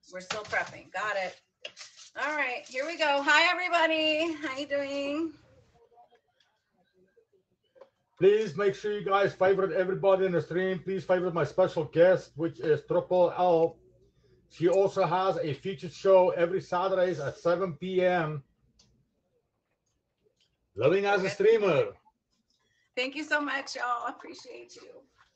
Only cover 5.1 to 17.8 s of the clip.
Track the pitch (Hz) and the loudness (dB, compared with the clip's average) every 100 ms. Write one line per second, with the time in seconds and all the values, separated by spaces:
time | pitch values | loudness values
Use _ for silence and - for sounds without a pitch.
5.1 | 294 330 302 _ _ _ _ _ 240 - | -4 -6 -10 _ _ _ _ _ _ -20
6.1 | 466 _ _ _ _ _ _ 180 370 370 | _ _ _ _ _ _ _ _ _ _
7.1 | _ _ 381 _ _ _ _ - _ _ | _ _ _ _ _ _ _ -20 _ _
8.1 | _ 185 208 220 156 202 190 208 208 196 | _ 4 4 0 -2 -2 -2 -6 -6 -2
9.1 | 196 196 - 185 190 190 175 185 185 190 | 0 0 2 2 2 0 -2 -2 0 2
10.1 | 190 190 170 147 165 185 185 156 190 147 | 2 2 -2 -2 -4 -4 -4 -6 -8 0
11.1 | 185 180 170 143 - 185 - 151 156 175 | 0 0 -2 -4 0 0 0 -4 4 6
12.1 | 185 - 135 165 - 160 147 - 170 170 | 4 -2 -8 -8 -6 -2 -2 0 -2 0
13.1 | 180 175 - 180 165 165 - _ _ _ | 2 2 2 2 4 2 -2 _ _ _
14.1 | _ _ _ _ - 165 180 196 190 180 | _ _ _ _ -2 2 4 2 2 0
15.1 | 180 190 165 160 135 190 196 175 - 196 | 0 0 -2 -4 -6 -8 -8 -10 -4 6
16.1 | 190 180 - 170 185 - 180 190 190 180 | 6 6 2 0 -2 -4 -2 0 0 0
17.1 | 160 139 - 170 175 190 151 | -2 -6 -4 0 0 -2 -6